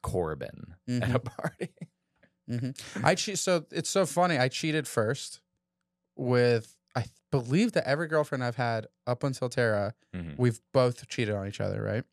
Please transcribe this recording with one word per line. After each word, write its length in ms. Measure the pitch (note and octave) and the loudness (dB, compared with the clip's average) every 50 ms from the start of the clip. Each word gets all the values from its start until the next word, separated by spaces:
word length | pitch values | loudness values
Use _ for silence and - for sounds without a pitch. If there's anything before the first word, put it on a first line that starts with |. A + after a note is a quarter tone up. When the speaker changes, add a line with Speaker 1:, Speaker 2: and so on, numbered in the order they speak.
Speaker 1:
Corbin 720 | - - - F#2 E2+ D#2 D#2 C2+ B1 - - - - - F2 _ _ | -6 -4 -2 -2 -2 -2 -4 -6 -10 -12 -12 -16 -18 -18 -20 _ _
at 80 | - B2 B2 | -6 -4 -2
a 20 | A#2+ | 0
Speaker 2:
Mm-hmm. 120 | A#2 B2 | 2 0
Speaker 1:
party. 520 | B2+ - - - - - D#3+ - _ - - | 0 0 -2 -10 -6 -6 -6 -6 _ -10 -10
<laughs> 60 | _ _ E3+ _ _ _ _ _ _ _ _ _ _ _ _ - | _ _ -18 _ _ _ _ _ _ _ _ _ _ _ _ -6
Speaker 2:
Mm-hmm. 540 | A#2+ A#2 C3 B2 C3+ - - - - G3+ - | -6 -4 -4 -6 -8 -10 -14 -10 -6 0 2
I 100 | D3+ F#3+ | 2 2
che-, 200 | - - G#3+ G3 | 2 -2 -4 -4
so 320 | E3 - F#3+ F3+ E3+ D3 _ | -2 0 0 0 0 -2 _
it's 200 | - E3 - - | -6 -6 -4 0
so 160 | - G3 F#3 | 2 2 0
funny. 320 | - - F3 F3+ F3+ E3 B2+ | 2 2 2 2 4 4 2
I 100 | B2+ B2+ | 2 2
cheated 400 | - - - D#3 D3+ D#3 C#3+ - | 0 -2 -2 0 0 0 -2 0
first 540 | - A#2+ G#2+ A2 C#3 - - - - - _ _ _ _ _ _ _ _ _ _ _ _ _ _ _ | 0 0 2 2 -2 -4 -6 -14 -14 -18 _ _ _ _ _ _ _ _ _ _ _ _ _ _ _
with, 580 | - C3+ B2 B2 B2 A#2+ A#2+ A#2+ A2+ A2 - - _ _ _ _ | -4 0 2 4 4 6 6 4 2 0 -6 -20 _ _ _ _
I 40 | B2+ | -4
th-, 100 | A2+ - _ _ _ _ | -4 -4 _ _ _ _
believe 420 | - C#3 A#2 A#2+ C3+ F3+ A3+ A#3 | 0 0 2 2 4 4 4 4
that 140 | - E3+ - | 2 0 0
every 220 | - C#3 D3+ E3+ D#3 | 0 0 0 0 0
girlfriend 340 | D#3+ D#3 D3 - - C3 | 2 0 2 2 -2 -2
I've 140 | B2+ A#2+ A#2 | -2 -2 0
had 300 | - B2 A#2 A2+ A2+ A2 - _ _ _ | 0 0 0 0 -2 -2 -6 _ _ _
up 160 | A#2+ B2 - | -4 -2 0
until 280 | - C#3 B2+ - C3 B2 | 0 -2 -2 -2 -4 -2
Tara, 420 | - C3 A#2+ A2+ G#2+ G2+ G2+ G#2 - _ _ _ - | 0 2 2 2 2 2 0 -2 -4 _ _ _ -10
Speaker 1:
Mm-hmm. 140 | F#2 E2+ D#2+ C#2+ - | -8 -8 -8 0 2
Speaker 2:
we've 180 | B2 B2 A2 - _ _ | 2 2 2 0 _ _
both 340 | - C3+ B2+ B2 A#2+ - - _ | 4 4 4 4 2 -4 -12 _
cheated 260 | - - A#2+ G#2 G#2 | -4 -2 -2 0 -2
on 120 | G2+ G2 | -2 -4
each 140 | G2+ - - | -6 -4 -4
other, 220 | G#2 G2 G2 G#2 | -4 -4 -2 -2
right? 220 | G#2 G2+ G#2 A#2 - _ | -2 -2 -4 -4 -6 _